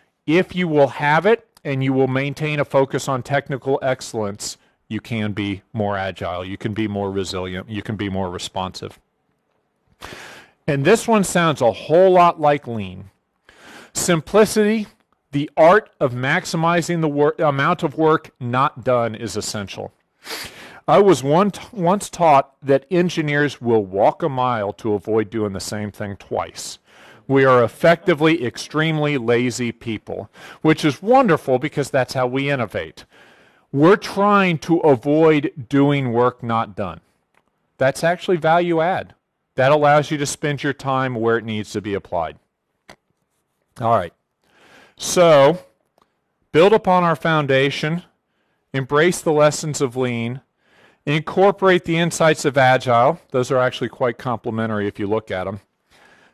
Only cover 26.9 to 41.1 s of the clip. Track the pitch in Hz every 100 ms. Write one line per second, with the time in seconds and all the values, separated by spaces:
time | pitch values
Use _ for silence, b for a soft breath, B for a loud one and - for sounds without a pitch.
26.9 | b b b b 135 135 123 113 - 165
27.9 | 170 - 147 160 165 120 - - 151 160
28.9 | 156 147 143 113 120 123 120 120 - 117
29.9 | 104 - 92 104 B B B 156 156 156
30.9 | 131 202 262 240 151 - 127 147 - 131
31.9 | 135 123 135 127 131 143 139 107 101 80
32.9 | - - b b b b b b 139 160
33.9 | 208 - 196 202 202 185 160 - 165 156
34.9 | 127 143 151 160 151 151 - 117 139 143
35.9 | 143 127 117 123 - 117 113 110 98 92
36.9 | 85 _ _ _ _ _ _ _ - 131
37.9 | - 165 175 - 175 160 170 175 160 165
38.9 | 165 92 _ _ _ _ - 131 151 147
39.9 | 147 143 151 143 - 151 139 151 131 135
40.9 | 131 131